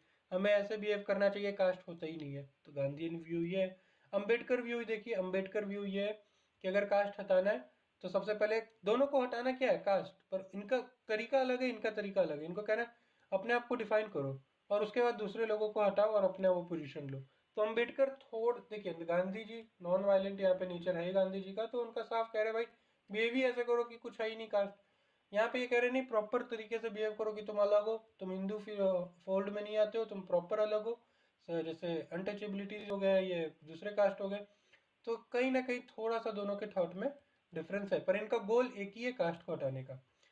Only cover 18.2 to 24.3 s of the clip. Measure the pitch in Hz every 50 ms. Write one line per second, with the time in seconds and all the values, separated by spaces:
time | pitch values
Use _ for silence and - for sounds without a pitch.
18.2 | - - 233 220 226 240 240 202 - _ 214 208 196 180 165 165 170 165 170 180
19.2 | 185 196 196 220 220 220 233 226 226 _ _ _ 175 175 180 196 202 202 196 190
20.2 | 196 196 196 196 196 185 185 185 185 180 175 170 170 185 175 165 175 180 196 196
21.2 | 190 190 190 190 185 190 196 208 226 226 - 240 233 226 226 233 220 - 233 226
22.2 | 226 226 226 214 214 220 220 233 233 - _ _ _ _ _ _ _ - 196 214
23.2 | 226 233 240 262 262 247 240 240 240 240 240 240 233 233 233 226 - 233 - -
24.2 | 220 220